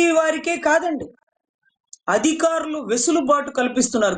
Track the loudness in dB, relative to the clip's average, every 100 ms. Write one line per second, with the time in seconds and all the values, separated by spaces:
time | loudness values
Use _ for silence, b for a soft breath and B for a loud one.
0 | 4 2 2 0 -4 -2 0 0 0 -6
1 | -8 -18 _ _ _ _ _ _ _ -12
2 | -2 0 2 2 0 0 -4 -6 -4 -2
3 | 0 0 2 0 0 -4 -2 0 -2 0
4 | 0